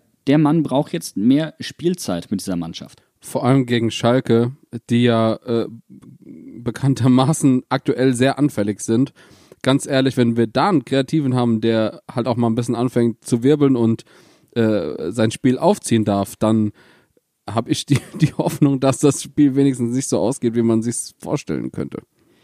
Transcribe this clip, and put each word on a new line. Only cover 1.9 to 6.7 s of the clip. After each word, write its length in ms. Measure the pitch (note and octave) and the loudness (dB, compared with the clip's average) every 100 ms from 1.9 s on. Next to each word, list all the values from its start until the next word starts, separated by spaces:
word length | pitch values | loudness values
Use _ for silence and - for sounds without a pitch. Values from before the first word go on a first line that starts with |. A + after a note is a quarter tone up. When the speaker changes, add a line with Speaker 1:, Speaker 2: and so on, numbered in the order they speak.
| F#3 - F2 - | -4 -4 -6 -6
Speaker 1:
mit 100 | G2 | -6
dieser 160 | - F2 | -4 -6
Mannschaft. 460 | E2 - C#2 - _ _ | -6 -12 -18 -20 _ _
Speaker 2:
Vor 240 | - C3+ | -10 -2
allem 220 | B2+ C3+ A#2+ | 2 2 2
gegen 240 | A#2+ A2+ | 0 -2
Schalke, 600 | - A#2+ C3 - A2+ A#2+ C#3 _ A#2+ - | 0 2 2 2 2 0 -4 _ -14 -2
die 140 | A#2+ | 2
ja, 300 | A#2+ A2+ A2+ G#2+ - | 2 2 0 -2 -4
äh, 220 | A#2 - A2+ _ | -4 -4 -10 _
bekanntermaßen 1700 | - - - - - - - A#2+ | -20 -20 -20 -20 -20 -20 -12 -10